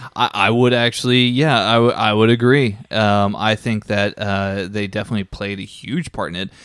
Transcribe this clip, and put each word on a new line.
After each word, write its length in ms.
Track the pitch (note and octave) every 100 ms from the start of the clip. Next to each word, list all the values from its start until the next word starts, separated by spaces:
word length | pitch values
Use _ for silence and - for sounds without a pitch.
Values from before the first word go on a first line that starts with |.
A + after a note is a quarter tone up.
| B2 -
I, 120 | A#2+
I 160 | G#2 G2
would 240 | A#2+ B2
actually, 540 | A#2+ A#2 - B2 B2+ B2
yeah, 420 | B2 D#3 A#2+ G2
I, 40 | A#2
w-, 160 | A#2+
I 180 | - A2
would 180 | G#2 A2+
agree. 480 | A#2 B2 C#3+ A#2+ G#2 -
Um, 460 | A2+ G#2 G2+ G2+ G#2
I 180 | G#2+ G#2+
think 300 | A#2+ G#2+ -
that, 300 | G2+ G2+ -
uh, 500 | G#2 G2 G2 G2 F#2
they 180 | G#2 G2+
definitely 360 | G#2+ G2 G#2+
played 360 | F#2 - G2+ G2+
a 40 |
huge 480 | - - - F3+ -
part 200 | - D#2+
in 40 | F2
it. 140 | F#2+ -